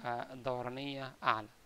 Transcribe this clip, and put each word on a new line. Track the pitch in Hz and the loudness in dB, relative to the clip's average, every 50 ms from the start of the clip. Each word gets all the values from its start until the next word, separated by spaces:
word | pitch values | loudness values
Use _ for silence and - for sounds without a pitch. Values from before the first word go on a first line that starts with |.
| 127 | -2
آه، | 123 120 120 - - 135 | -2 -2 -2 -2 -6 -8
الدورانية | 131 120 131 127 123 120 123 123 135 139 143 139 135 135 131 131 - 123 | -4 0 0 0 2 0 -2 -4 -4 -4 -4 -4 -4 -6 -8 -8 2 4
اعلى. | 127 117 110 107 104 - - - | 4 4 4 2 -6 -12 -20 -20